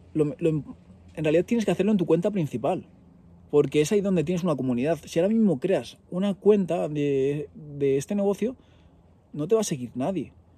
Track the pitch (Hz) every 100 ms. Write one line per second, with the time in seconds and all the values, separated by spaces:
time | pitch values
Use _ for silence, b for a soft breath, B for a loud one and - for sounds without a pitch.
0 | - 156 147 - 165 156 - - - -
1 | - - 156 160 185 233 202 175 196 208
2 | 165 165 208 208 151 113 135 175 - -
3 | - - - - - 147 143 147 156 208
4 | 196 180 151 180 175 139 131 120 139 160
5 | - 165 190 226 214 135 180 170 - -
6 | - 175 202 190 196 208 170 170 170 147
7 | 143 139 135 147 147 - 151 143 139 135
8 | - 208 196 196 214 269 b b b b
9 | _ _ _ 151 156 220 208 139 123 123
10 | 147 185 120 - _